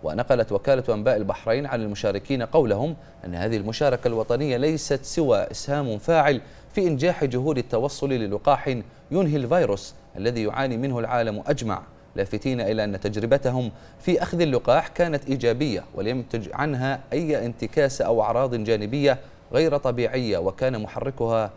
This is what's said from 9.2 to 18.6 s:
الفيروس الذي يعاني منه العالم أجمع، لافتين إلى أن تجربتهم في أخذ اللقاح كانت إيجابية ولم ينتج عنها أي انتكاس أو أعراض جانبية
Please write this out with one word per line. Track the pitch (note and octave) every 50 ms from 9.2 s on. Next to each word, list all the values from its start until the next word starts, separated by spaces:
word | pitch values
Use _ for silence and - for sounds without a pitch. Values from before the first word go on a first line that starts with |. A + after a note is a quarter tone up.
| G3 D#3 D3 D3
الفيروس | C3 A#2 D3+ F3+ E3 A2 G2+ G2 - - - - - - - -
الذي | G2 A2+ B2 A#2 A2
يعاني | G#2 - - C3+ C3+ B2 A2+
منه | B2+ C#3 B2+ A#2+
العالم | A2+ A2+ B2 B2 A#2 A2+ G#2 G#2 - -
أجمع، | D3+ C3+ B2 A2 G2 - - - - - - - -
لافتين | - - - - G#2+ - C3+ C3 A#2+
إلى | A2+ G2 A2 A2 G#2+
أن | G#2 G2 F#2+
تجربتهم | - G#2 G2+ G#2+ G2+ A#2 - C#3 - C3 B2 B2+ B2 A2+ - - - - - -
في | - - F3 - F3
أخذ | F3 - E3+
اللقاح | F3 D#3 C3 A#2+ - - B2 D3+ E3 -
كانت | - - F3 E3+ D#3 C#3+ - -
إيجابية | C3+ C3 A2+ A#2 A2+ A#2+ D3 D3 A2 F2 - - -
ولم | - F#2+ G#2+ B2 C3
ينتج | A#2 - - A#2 G#2 F2+ -
عنها | - C#3 D3+ C#3+ B2 B2+ C3+ C3+ - - - -
أي | C#3+ E3+ D#3 D3+ B2 A2
انتكاس | A#2+ A#2 - - A2 - D#3+ C#3+ C3+ C3 -
أو | B2 - A#2 A2+
أعراض | G#2+ G#2+ A#2 B2 C3+ C3 A#2+
جانبية | A#2